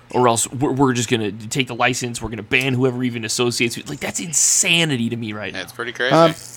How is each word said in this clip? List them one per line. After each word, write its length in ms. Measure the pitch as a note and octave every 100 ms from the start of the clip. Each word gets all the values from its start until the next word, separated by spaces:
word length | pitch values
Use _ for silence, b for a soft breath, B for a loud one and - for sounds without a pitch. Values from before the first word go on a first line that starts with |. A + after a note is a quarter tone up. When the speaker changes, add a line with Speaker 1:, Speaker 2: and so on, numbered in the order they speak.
| -
Speaker 1:
or 160 | - B2
else 200 | A2+ -
we're, 200 | B2 C#3
we're 220 | C3 C3+
just 160 | A#2+ A#2
gonna 220 | A#2+ G#2+
take 360 | G#2+ G#2+ D3 B2+
the 80 | A#2
license, 460 | A#2+ B2+ B2 A#2
we're 80 | A2
gonna 140 | A2
ban 300 | G2+ C3 C3+ B2
whoever 280 | C3 B2
even 220 | B2+ A#2 A2
associates 500 | - B2 A#2 A#2+ -
with, 120 | -
like, 100 | C#3+
that's 200 | G3 -
insanity 920 | F#3+ C#3+ - - F#3+ E3+ E3 C3 A2+
to 60 | A2+
me 160 | A2+
right 200 | G#2 G2
Speaker 2:
That's 180 | F#2 F2+
Speaker 1:
now. 40 | -
Speaker 2:
pretty 160 | A#2
crazy. 220 | A#2+ B2+ D3
Speaker 3:
Um, 180 | E3 D#3+ -